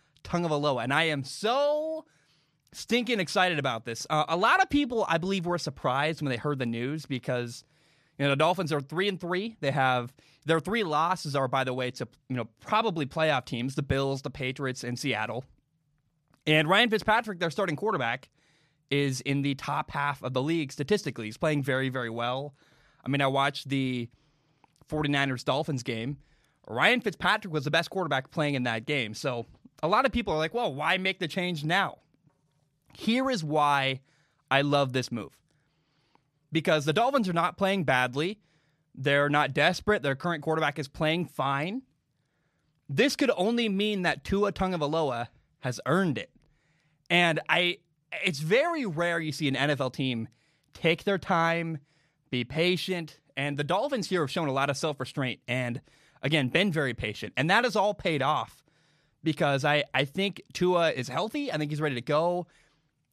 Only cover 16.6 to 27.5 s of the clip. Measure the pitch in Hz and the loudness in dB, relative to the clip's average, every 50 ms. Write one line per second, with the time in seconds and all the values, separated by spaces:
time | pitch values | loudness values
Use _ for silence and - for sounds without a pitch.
16.6 | 151 151 185 208 240 233 214 214 - - 214 233 233 220 196 165 175 165 143 - | 6 6 6 6 6 4 4 2 4 4 2 2 2 -2 -4 -2 -2 -2 0 0
17.6 | 196 180 151 131 196 220 202 156 123 117 120 131 - - _ _ _ _ _ _ | 0 0 0 -2 -2 -2 0 0 0 -2 -2 -4 -8 -16 _ _ _ _ _ _
18.6 | _ _ _ _ _ _ 139 143 143 139 131 127 - 139 139 139 139 143 139 139 | _ _ _ _ _ _ 0 2 2 0 0 -2 -2 -2 -2 0 0 0 -2 -2
19.6 | - - 143 151 151 - - 147 143 143 143 - - 127 127 127 135 151 165 165 | -4 -4 -4 -4 -4 -4 -4 -2 -2 -2 -4 -4 -6 -4 -2 -2 0 0 0 0
20.6 | 151 135 - - 143 139 208 202 - 147 - - 110 107 107 - 170 156 151 147 | -2 -4 -6 -8 -2 0 0 0 0 -4 -6 -6 -8 -8 -6 -2 0 0 2 2
21.6 | 135 139 131 131 131 131 127 131 120 113 113 117 117 123 127 135 143 147 - _ | 0 0 0 0 0 -2 -2 -4 -4 -4 -4 -4 -4 -2 -2 -4 -6 -10 -14 _
22.6 | _ _ _ _ _ _ _ _ - - 139 139 139 135 135 135 139 143 139 - | _ _ _ _ _ _ _ _ -4 -2 0 2 2 2 4 4 2 2 0 -4
23.6 | - 131 139 135 135 127 127 123 117 117 - _ _ _ _ _ _ _ _ _ | -6 -4 -2 -2 0 -2 -2 -4 -6 -8 -10 _ _ _ _ _ _ _ _ _
24.6 | - _ _ _ - _ 160 151 147 143 147 139 139 139 131 120 - - 131 143 | -20 _ _ _ -12 _ -4 -2 0 2 2 2 2 0 -2 -2 -2 0 0 0
25.6 | 160 - 151 123 117 135 117 113 113 131 147 135 - _ _ _ _ _ _ _ | 0 -2 -4 -4 -4 -4 -4 -4 -4 -6 -8 -10 -14 _ _ _ _ _ _ _
26.6 | _ - 107 120 151 202 247 247 - 208 175 - - 180 208 214 - 190 | _ -8 -2 2 4 4 4 4 0 -4 -6 -2 0 0 0 0 -2 -4